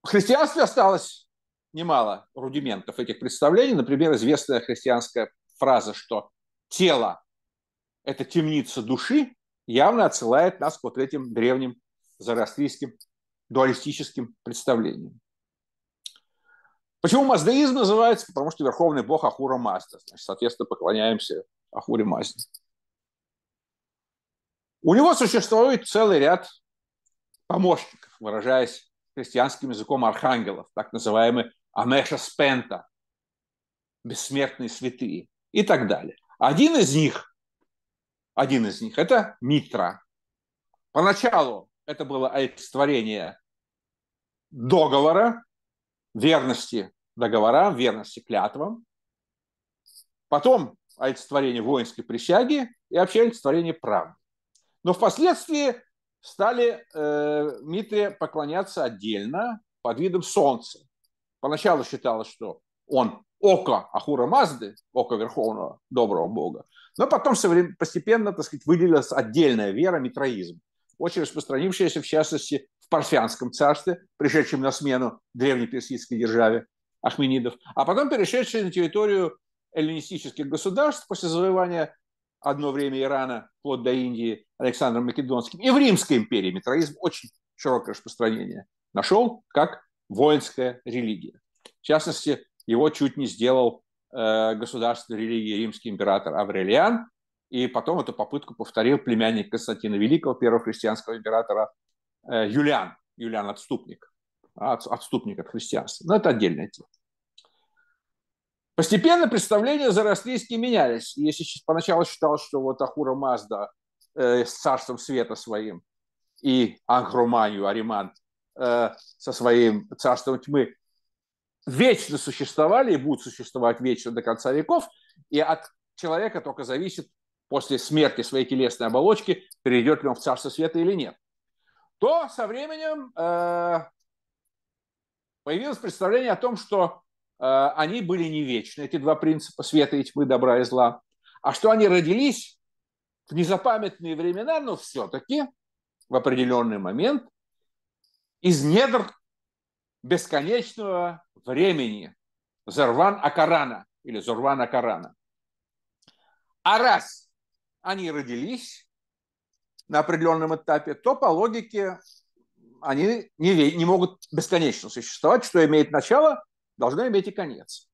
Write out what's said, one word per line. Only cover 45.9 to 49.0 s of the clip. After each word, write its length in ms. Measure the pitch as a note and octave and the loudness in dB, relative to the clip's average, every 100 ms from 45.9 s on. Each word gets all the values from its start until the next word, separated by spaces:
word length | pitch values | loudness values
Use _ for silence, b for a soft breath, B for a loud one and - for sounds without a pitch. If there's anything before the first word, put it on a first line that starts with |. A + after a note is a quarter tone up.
| _ _ | _ _
верности 760 | A2 C#3+ D#3 C3 A#2 - A#2 F#2+ _ _ | 0 2 4 2 -6 -6 -8 -8 _ _
договорам, 600 | - A2+ A2 A2 C3+ F#3+ | -6 0 2 4 4 4
верности 440 | C3+ B2 G#2+ G#2 - | 2 -2 -2 -12 -18
клятвам. 680 | _ G#2+ G#2+ C3+ F3+ A#3 _ _ | _ -2 -2 -4 -8 -10 _ _